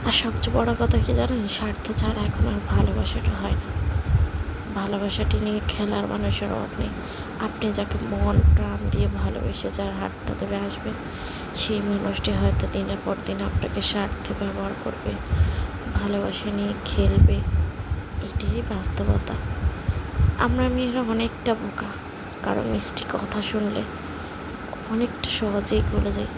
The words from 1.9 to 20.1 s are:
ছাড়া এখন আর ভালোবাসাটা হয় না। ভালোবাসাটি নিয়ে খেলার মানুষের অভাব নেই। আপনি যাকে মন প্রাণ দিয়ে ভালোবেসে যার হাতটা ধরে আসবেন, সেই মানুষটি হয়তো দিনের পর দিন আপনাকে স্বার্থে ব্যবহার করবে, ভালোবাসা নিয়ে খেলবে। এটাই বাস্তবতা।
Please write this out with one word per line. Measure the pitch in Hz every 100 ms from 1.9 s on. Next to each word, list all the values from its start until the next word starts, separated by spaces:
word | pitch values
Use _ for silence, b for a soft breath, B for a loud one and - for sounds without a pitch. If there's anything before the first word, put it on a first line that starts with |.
| 220
ছাড়া | 220 214 208
এখন | - 220
আর | 208 -
ভালোবাসাটা | 202 202 190 202 - - 196
হয় | 196 -
না। | - - - - - - - - - - -
ভালোবাসাটি | 202 202 202 202 - 214 208
নিয়ে | 214 214 -
খেলার | - 208 202 202
মানুষের | 208 202 196 202
অভাব | 214 214 208
নেই। | 214 - B B B - 214
আপনি | - 214 202
যাকে | 202 - 220
মন | 202 202 202 -
প্রাণ | 202 202 202 202
দিয়ে | - 202 202
ভালোবেসে | 98 - - 98 98 -
যার | - 190
হাতটা | 190 - - 214
ধরে | 196 196 202
আসবেন, | - 214 226 B B B B B -
সেই | - 208 202
মানুষটি | 202 202 196 - 196
হয়তো | 196 196 190
দিনের | 196 196 196
পর | 190 196 -
দিন | 196 196
আপনাকে | 190 - 202 -
স্বার্থে | 208 196 - - 202
ব্যবহার | 196 196 196 202
করবে, | - - - 101 - B B B B - -
ভালোবাসা | 202 202 202 202 196 208 202
নিয়ে | 202 202
খেলবে। | - - 196 196 - 196 - - - - - - - - -
এটাই | - 202 226 233
বাস্তবতা। | 202 185 - 202 202 - - - - - - - - -